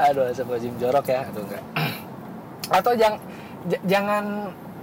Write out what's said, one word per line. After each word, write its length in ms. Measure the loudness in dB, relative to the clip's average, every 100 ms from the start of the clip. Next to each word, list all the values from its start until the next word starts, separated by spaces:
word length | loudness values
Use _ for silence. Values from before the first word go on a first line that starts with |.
aduh, 220 | 4 4 2
astagfirullahaladzim, 420 | 0 -2 -2 -4 -2
jorok 240 | 2 4 4
ya, 160 | 0 -2
aduh, 140 | -6 -8
enggak. 180 | -8 -6 -2
<clears throat> 1000 | -2 -4 -10 -14 -12 -14 -14 -10 2 4
Atau 100 | 4 6
jang-, 240 | 4 4 -8 -14 -14 -8 -2
j-, 140 | -2 2
jangan, 640 | 2 4 0 0 -4 -6 -10 -14 -14